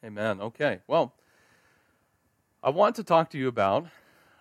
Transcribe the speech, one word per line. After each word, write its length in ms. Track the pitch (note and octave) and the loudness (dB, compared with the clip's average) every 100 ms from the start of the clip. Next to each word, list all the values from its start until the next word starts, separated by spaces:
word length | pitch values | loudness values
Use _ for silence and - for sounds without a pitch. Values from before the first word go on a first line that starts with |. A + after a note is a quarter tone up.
Amen. 360 | A2+ G#2 A2 G2 | -14 -6 -4 -4
Okay. 420 | G#2 - D3 F#2 _ | -6 -4 -4 -4 _
Well, 300 | D3+ B2+ _ _ _ _ _ _ _ _ _ _ _ _ _ _ _ | 0 0 _ _ _ _ _ _ _ _ _ _ _ _ _ _ _
I 80 | B2+ | -4
want 260 | D3 G#3+ A#3+ | 2 2 2
to 60 | |
talk 280 | G3 E3 D#3+ | 2 2 2
to 80 | D3+ | -2
you 80 | C3 | -4
about, 400 | A#2 G2 G#2 E3+ - _ _ _ _ | 0 2 2 -2 -18 _ _ _ _